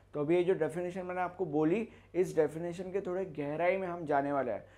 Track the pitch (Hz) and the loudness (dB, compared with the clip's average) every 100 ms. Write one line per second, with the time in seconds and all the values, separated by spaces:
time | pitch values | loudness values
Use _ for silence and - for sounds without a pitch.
0 | - 147 147 175 175 165 156 170 175 185 | -10 -2 2 4 4 2 0 -2 -6 -6
1 | 180 180 175 - 185 147 156 208 220 - | -6 -4 -4 -4 -2 2 4 2 0 -8
2 | - 170 175 160 151 160 175 170 185 190 | -6 -2 0 2 2 0 -6 -6 -6 -4
3 | 190 180 180 147 143 156 175 190 185 175 | -4 -4 -4 -6 -4 0 2 2 -2 -4
4 | 147 143 143 139 123 98 - | 0 2 2 0 0 -2 -8